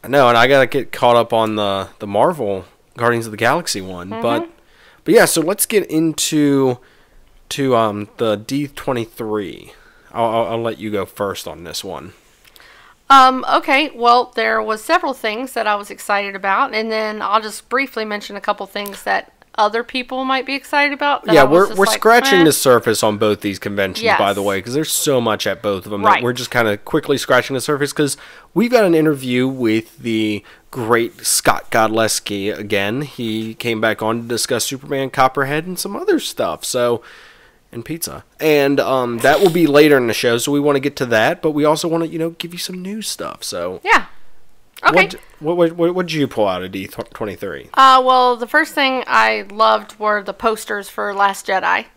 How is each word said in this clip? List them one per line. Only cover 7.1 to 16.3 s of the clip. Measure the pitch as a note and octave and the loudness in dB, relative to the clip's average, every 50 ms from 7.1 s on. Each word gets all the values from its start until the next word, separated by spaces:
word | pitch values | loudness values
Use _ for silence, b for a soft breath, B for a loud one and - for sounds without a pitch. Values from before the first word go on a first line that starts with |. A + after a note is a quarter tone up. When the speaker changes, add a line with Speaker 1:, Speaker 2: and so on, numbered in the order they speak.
| b b b b _ _ _ _ | b b b b _ _ _ _
Speaker 1:
to, | - C#3+ C#3 C3 B2 | -8 -4 0 2 2
um, | A2+ A2+ G#2+ G2+ G#2 G#2 G2+ _ | 2 2 0 -2 -6 -10 -10 _
the | - A#2 A2 G#2 | -4 -2 -2 -2
D | G#2 A2 - C3 C#3+ D3 | -2 -4 -6 -6 -6 -6
twenty-three. | C3+ - - - D3+ C3 A#2+ A2 - _ - A#2 G#2+ G#2+ G#2+ G2 D#2+ A1 G1+ G1+ - b b b b b b b b | -8 -10 -10 -6 -6 -4 -4 -6 -8 _ -10 -6 -4 -4 -4 -4 -6 -12 -16 -20 -20 b b b b b b b b
I'll, | - A2+ A#2 | -4 -2 -2
I'll, | A2+ A2 A#2 A#2 - | 0 0 0 -2 -2
I'll | A2+ A#2 | -4 -4
let | A2+ A#2 A2 - | -4 -6 -6 -6
you | G2+ G#2+ | -8 -6
go | G#2 G2 F#2 | -4 -4 -6
first | - - - G#2 G2 F#2 - - | -6 -6 -6 -6 -4 -4 -8 -10
on | - D2+ D#2 E2+ | -14 -14 -14 -14
this | E2 D#2 - - | -12 -12 -10 -10
one. | G2 E2+ C#2+ C#2 F#2 b b b b b b b b b b b b b b b b b b _ _ | -10 -12 -12 -14 -16 b b b b b b b b b b b b b b b b b b _ _
Speaker 2:
Um, | C4+ C4+ C4 C4 C4 B3+ - - | 8 8 8 6 4 0 -2 0
okay, | - E4 E4 E4 C4+ C4+ D#4 C#4 - | 0 0 2 2 0 0 0 -2 -6
well, | A#3 A#3 A#3+ A#3+ B3 A#3+ - _ | 0 2 4 4 4 2 -2 _
there | A#3 A3 A3 A3 A3 | -4 -2 0 -2 -2
was | G#3+ G#3+ A3 A3 | -2 -4 -6 -6
several | - - E4 F4+ F4 D4 B3+ | -2 -2 -2 0 0 -4 -6
things | - - A3 G#3 A3+ C4+ B3+ | -4 -6 -6 -6 -6 -10 -6
that | - A#3+ G#3+ | -6 -4 -2
I | G#3+ G#3 | -2 -2
was | G3+ G#3 - | -4 -6 -12
excited | G3+ - - - G#3 G3+ G3+ G3+ | -16 -14 -4 -2 -2 -2 -2 -6